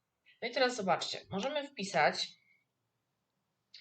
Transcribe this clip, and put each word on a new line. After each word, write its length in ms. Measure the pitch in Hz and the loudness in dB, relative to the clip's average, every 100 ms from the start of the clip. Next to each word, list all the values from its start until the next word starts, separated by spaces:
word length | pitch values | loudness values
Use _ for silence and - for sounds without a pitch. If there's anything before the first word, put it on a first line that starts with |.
| _ _ _ _ | _ _ _ _
No 60 | 233 | -6
i 20 | |
teraz 260 | 254 254 233 | 2 2 2
zobaczcie, 500 | 190 156 - - - | 0 0 0 -8 -6
możemy 380 | 196 254 302 277 | -4 -2 -2 -6
wpisać 720 | - 190 170 156 185 - - _ _ _ _ _ _ _ _ _ _ _ _ _ - | -8 -2 4 4 2 -6 -10 _ _ _ _ _ _ _ _ _ _ _ _ _ -20